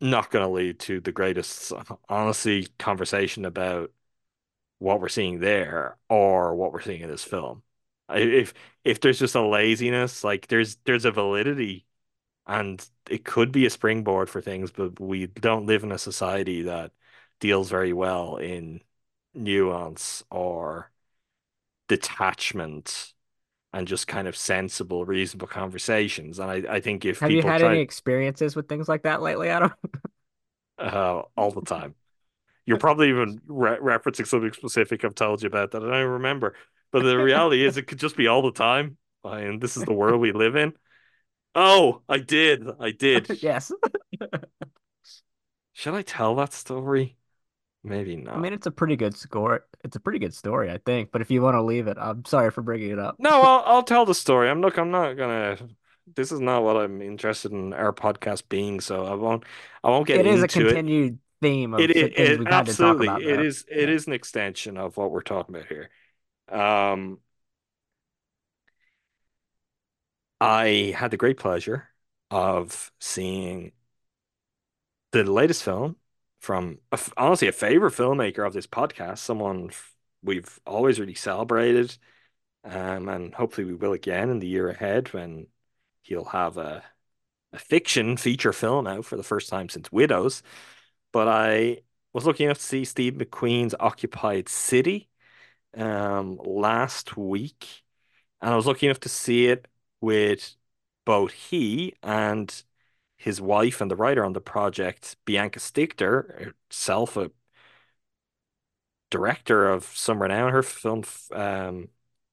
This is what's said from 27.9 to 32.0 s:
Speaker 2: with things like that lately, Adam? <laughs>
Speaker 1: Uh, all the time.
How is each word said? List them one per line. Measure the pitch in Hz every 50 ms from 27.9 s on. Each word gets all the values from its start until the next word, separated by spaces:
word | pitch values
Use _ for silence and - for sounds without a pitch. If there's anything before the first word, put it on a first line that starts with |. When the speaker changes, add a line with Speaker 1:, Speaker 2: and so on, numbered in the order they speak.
| - - - 135 127 131 135 139 135 - 156 147 139
Speaker 2:
with | 156 143 -
things | 147 151 156
like | 160 156 151 -
that | 156 151 151
lately, | 156 156 - - 160 170
Adam? | 170 175 170 156 - - -
<laughs> | - - - - - - _ _ _ _ _ _ _ _ _ _ _ _ -
Speaker 1:
Uh, | - - - 101 95 90 90 85 - - _
all | - 104 104
the | 101 101
time. | - - 87 80 76 71 - _